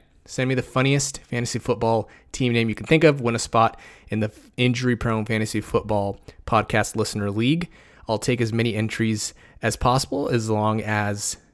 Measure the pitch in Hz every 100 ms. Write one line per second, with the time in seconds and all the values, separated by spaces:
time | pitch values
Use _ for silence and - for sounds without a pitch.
0 | _ _ - - 127 127 - 131 135 139
1 | 139 - - 120 120 120 - 113 113 113
2 | 98 - - - 127 117 113 107 110 160
3 | 160 143 117 113 - 117 113 - - -
4 | - 110 110 - - - 123 120 127 120
5 | 120 110 107 110 110 107 101 117 104 107
6 | 101 98 - - - 110 104 110 101 104
7 | 107 107 101 101 120 165 175 - - -
8 | - 110 - 123 117 113 117 107 110 -
9 | 113 107 - - - - 113 - 127 127
10 | - 277 277 123 110 107 107 110 107 107
11 | 104 101 - - _